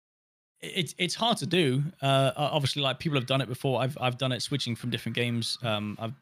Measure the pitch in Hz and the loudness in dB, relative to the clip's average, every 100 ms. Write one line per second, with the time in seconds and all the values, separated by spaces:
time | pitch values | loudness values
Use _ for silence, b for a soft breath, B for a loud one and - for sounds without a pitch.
0 | _ _ _ _ _ _ 165 190 147 - | _ _ _ _ _ _ -8 -4 -4 -2
1 | 180 - 226 226 156 175 147 127 147 - | -2 0 0 2 2 4 4 4 0 0
2 | 139 135 135 - 147 156 135 147 135 131 | 4 4 4 2 0 2 0 0 -2 0
3 | 165 143 123 135 117 127 139 120 131 - | 0 0 2 0 0 -2 0 2 0 0
4 | 127 123 135 120 - 143 - 113 123 117 | -2 0 -2 -2 -2 -2 -2 -4 -4 -4
5 | 117 113 120 117 113 - 117 107 104 101 | -2 -2 0 -2 -4 -4 -2 -2 -4 -6
6 | 113 135 | -8 -8